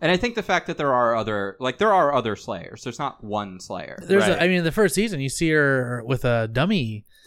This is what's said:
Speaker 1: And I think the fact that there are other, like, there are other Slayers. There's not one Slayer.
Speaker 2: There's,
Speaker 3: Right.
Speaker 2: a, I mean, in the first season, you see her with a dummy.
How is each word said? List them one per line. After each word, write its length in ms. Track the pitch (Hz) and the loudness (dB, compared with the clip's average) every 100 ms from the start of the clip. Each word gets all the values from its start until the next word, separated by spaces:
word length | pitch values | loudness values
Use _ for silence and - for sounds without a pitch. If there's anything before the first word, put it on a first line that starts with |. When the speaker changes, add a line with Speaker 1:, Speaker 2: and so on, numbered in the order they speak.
Speaker 1:
And 100 | 160 | 0
I 60 | 180 | 0
think 180 | 240 | 0
the 80 | 233 | -4
fact 240 | 190 180 - | -2 -2 -2
that 100 | 170 | -4
there 160 | 143 | 0
are 220 | 123 120 | 2 2
other, 420 | 117 110 104 98 - | 2 0 -2 -4 -4
like, 180 | 127 123 | -6 0
there 140 | 214 | 2
are 180 | 190 143 | 4 4
other 220 | 139 113 | 2 0
Slayers. 480 | 101 - 95 85 104 | -4 -6 -10 -10 -12
There's 160 | 123 117 | -12 -8
not 240 | 143 - | -8 -8
one 380 | 107 104 101 92 | -6 -6 -6 -10
Slayer. 420 | - 95 - - | -12 -10 -10 -12
Speaker 2:
There's, 220 | - 196 | 2 4
Speaker 3:
Right. 80 | 208 | 6
Speaker 2:
a, 100 | 175 | 4
I 60 | 175 | 2
mean, 100 | 180 | 2
in 60 | |
the 80 | 165 | 2
first 240 | 214 202 - | 2 2 2
season, 240 | 226 165 | -2 -2
you 80 | 135 | -4
see 220 | - 165 | -2 2
her 520 | 156 143 131 123 123 | 4 4 2 0 -4
with 200 | 117 127 | -4 -2
a 240 | 127 117 110 | 0 0 0
dummy. 560 | 117 175 208 117 107 - _ | 0 2 0 -2 -6 -12 _